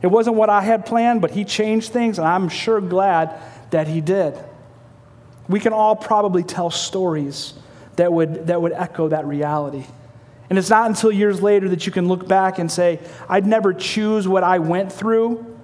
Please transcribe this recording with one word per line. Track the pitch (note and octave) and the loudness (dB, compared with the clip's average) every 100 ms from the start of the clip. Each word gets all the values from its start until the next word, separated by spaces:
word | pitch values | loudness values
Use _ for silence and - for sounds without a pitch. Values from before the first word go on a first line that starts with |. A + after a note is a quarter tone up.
It | F3+ | 4
wasn't | G#3+ A#3 A3+ | 4 4 2
what | G#3+ | 4
I | G#3 | 4
had | G3+ A3+ - | 2 0 0
planned, | A3+ A#3 A#3 | 0 2 2
but | E3+ | 0
he | F#3+ | -2
changed | G#3 - G#3+ A3 A3 | -6 -2 0 0 0
things, | B3 A#3 F#3+ | -2 -2 0
and | D#3+ | 0
I'm | F3+ F3+ | 2 0
sure | - - A3 | -4 -2 0
glad | F#3+ F3+ G3 E3+ D#3 - - - - | 0 0 2 2 0 -6 -18 -20 -4
that | E3 D#3 | -2 -2
he | D#3+ | -4
did. | D3+ G3 E3 - - - - - - - - - - - - | 0 0 0 -4 -16 -20 -20 -20 -20 -20 -20 -20 -20 -20 -4
We | G3 | 0
can | A3+ | 0
all | A3 G#3+ G#3+ | 2 2 2
probably | - G#3+ G#3 F3+ | 0 2 2 0
tell | E3+ - E3+ | -2 -4 -4
stories | E3 - F#3+ F#3 D#3 C#3 C#3+ - - - - - - | -4 -6 -2 -2 -2 -4 -8 -14 -16 -20 -20 -12 0
that | F3 | 2
would, | E3 D#3+ E3 E3 | 2 0 -2 -2
that | E3+ | -2
would | E3+ | -2
echo | E3 F3 - D#3+ | -4 -6 -2 -2
that | D#3 C#3+ | -2 -2
reality. | C#3+ D3 D3+ C#3+ C#3 C3 - - - - - - | -4 -2 -2 -4 -8 -14 -20 -20 -20 -20 -20 -4
And | F#3+ | -2
it's | F3 | 4
not | A3 A#3 | 2 4
until | G#3+ A3+ | 2 2
years | G3+ G#3 F#3+ | 4 2 2
later | G3+ G3+ F#3+ | 2 2 2
that | F3+ - | -2 -2
you | |
can | F#3 F3+ | -2 0
look | F#3 F3+ | -2 2
back | F#3+ F#3+ F#3 | 2 2 0
and | E3+ | -4
say, | E3 F3 E3 - - - | 0 0 0 -8 -18 -2
"I'd | F#3 G3+ | 0 2
never | A3 G3 | 2 2
choose | F#3 - - G#3+ G#3+ F#3+ | -2 -4 -2 0 0 2
what | F#3+ | 2
I | F3+ F3+ | 2 2
went | D#3+ F3 G3 | 0 -2 -4
through. | - G#3+ A3+ A#3 A3+ - - | -6 0 2 0 -2 -10 -18